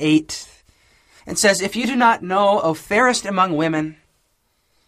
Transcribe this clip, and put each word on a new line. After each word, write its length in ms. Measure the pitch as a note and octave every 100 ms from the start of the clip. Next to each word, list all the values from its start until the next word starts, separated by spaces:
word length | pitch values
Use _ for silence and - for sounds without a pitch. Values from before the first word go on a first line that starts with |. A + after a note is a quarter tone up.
eight 480 | D#3 D#3 - - - - _ _ _ _ _ _ -
and 120 | E3+
says, 220 | G#3 F#3
"If 160 | G3 A3
you 100 | A#3+
do 80 | B3+
not 300 | A#3+ A#3 F3+
know, 360 | F#3 G3+ G3+
O 140 | E3 D#3
fairest 500 | - G#3 B3+ B3 G3
among 320 | F#3+ F#3 D3+
women, 400 | D#3+ D#3+ D#3 D#3 _ _ _ _ _ _ _ _